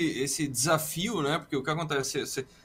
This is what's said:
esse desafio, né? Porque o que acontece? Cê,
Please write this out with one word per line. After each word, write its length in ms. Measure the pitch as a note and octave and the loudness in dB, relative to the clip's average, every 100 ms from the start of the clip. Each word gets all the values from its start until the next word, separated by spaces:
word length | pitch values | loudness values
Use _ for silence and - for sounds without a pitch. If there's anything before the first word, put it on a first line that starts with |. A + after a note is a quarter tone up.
| D#3+ A2 | 2 2
esse 300 | C#3 - C#3+ | 0 0 -2
desafio, 720 | A#2+ C#3+ D#3+ - D#3+ G#3 G3 | 0 4 2 2 -2 -2 0
né? 180 | C#3+ E3 | 0 0
Porque 160 | - | 0
o 80 | C#3 | -2
que 80 | C#3 | 0
acontece? 560 | D#3 D#3+ C#3+ C3 C#3+ A2+ | -2 0 0 0 -2 -4
Cê, 200 | - - - | -4 -8 -12